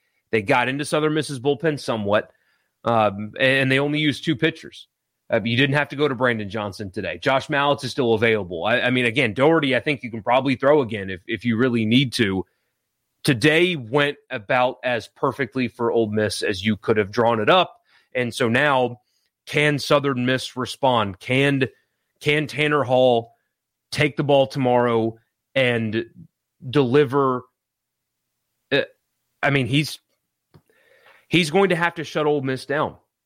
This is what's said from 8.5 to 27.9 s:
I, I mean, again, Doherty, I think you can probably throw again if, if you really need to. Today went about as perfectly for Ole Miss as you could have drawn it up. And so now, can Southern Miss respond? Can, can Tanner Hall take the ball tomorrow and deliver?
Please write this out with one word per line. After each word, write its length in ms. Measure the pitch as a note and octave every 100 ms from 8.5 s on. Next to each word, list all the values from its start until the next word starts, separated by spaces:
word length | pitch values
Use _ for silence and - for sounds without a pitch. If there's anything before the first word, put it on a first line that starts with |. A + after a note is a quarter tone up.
| E2+ G2
I, 160 | A#2+
I 80 | A#2+
mean, 160 | B2+ A#2+
again, 280 | A#2 A#2+
Doherty, 420 | G2+ D3 E3 C#3+ B2
I 40 |
think 220 | D3+ C#3+
you 80 | A#2+
can 140 | A2+
probably 320 | A#2 B2+ C3+ B2
throw 260 | C3+ D3+
again 280 | A2+ G#2+ F#2+
if, 120 | F2+ -
if 180 | A2+ A#2+
you 100 | A2
really 300 | C3 A#2 G#2+
need 280 | B2 C3
to. 320 | - G#2 F#2+ - _ _ _ _ _ _ _
Today 520 | - B2 D3+ D#3+ F3+ D#3+
went 420 | A2 C#3+ C#3+ C#3+ -
about 460 | B2+ G2+ B2+ B2+ -
as 240 | B2+ A#2 -
perfectly 580 | _ C#3 - - C3 A#2+
for 240 | - A#2
Ole 180 | A#2 A2
Miss 320 | G#2+ G#2 -
as 240 | - F#2+ G#2+
you 120 | G#2
could 200 | - G#2+
have 140 | G2+
drawn 280 | A#2+ A2+ A2+
it 100 | G#2+
up. 320 | F3+ E3+ - _ _ _ B2+
And 180 | A#2+
so 160 | - A#2+
now, 520 | B2 D3 C3+ A#2+ A#2+ _ _ _ _ -
can 320 | D3 D3+ C#3+
Southern 480 | - D3 C#3 B2+ B2
Miss 300 | C3 - B2+
respond? 640 | A#2 - C3+ A#2+ G2+ F#2
Can, 480 | - B2+ C#3+ C#3 B2+ - _ _ _ _
can 260 | D3+ D3 C#3+
Tanner 360 | B2+ D3+ D3
Hall 520 | A#2+ B2+ B2+ A#2 A#2 _ _ _ _ _ _
take 260 | - D3+ -
the 60 |
ball 240 | C#3+ C#3 C3+
tomorrow 720 | C#3+ B2+ B2 A#2+ A#2 A2 A2 _ _ _
and 520 | C3+ B2+ A#2 A2 A2+ - F3+ E3 _ _ _ C3
deliver? 760 | C#3+ B2 C#3 C3+ C#3 C3+ B2 - _ _ _ _